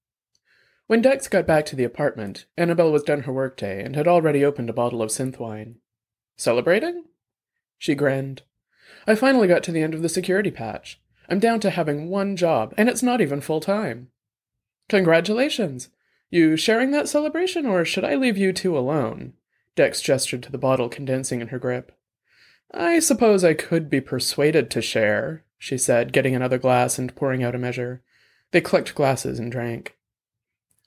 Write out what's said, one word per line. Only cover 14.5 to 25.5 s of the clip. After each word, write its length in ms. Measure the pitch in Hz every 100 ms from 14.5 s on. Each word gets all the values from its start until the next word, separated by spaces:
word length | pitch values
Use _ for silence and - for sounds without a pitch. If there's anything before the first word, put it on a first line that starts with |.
| _ _ _ -
"Congratulations. 1000 | 202 170 165 175 220 294 277 175 127 - _ _ _ -
You 260 | 175 160 160
sharing 360 | - 226 262
that 180 | 294 285
celebration, 560 | 294 302 320 359 359 269
or 180 | 185
should 200 | 165 196
I 100 | 202
leave 240 | 285 254 196
you 160 | 196
two 240 | 180 185 151
alone?" 560 | 127 151 120 - 127 - _ _ _ -
Dex 240 | 135 -
gestured 440 | - 131 - 123
to 80 | 127
the 80 | 135
bottle 300 | 131 131 117
condensing 520 | - 135 131 131 123
in 60 | 117
her 100 | 127
grip. 340 | 127 123 - _ _ _ _ _ _ _ _
"I 300 | - 339 339
suppose 440 | - 233 226 202
I 120 | 175 156
could 340 | - 165 151
be 100 | 139
persuaded 680 | - 131 - - 147 156 117
to 140 | 120
share," 600 | - 113 107 104 135 160 _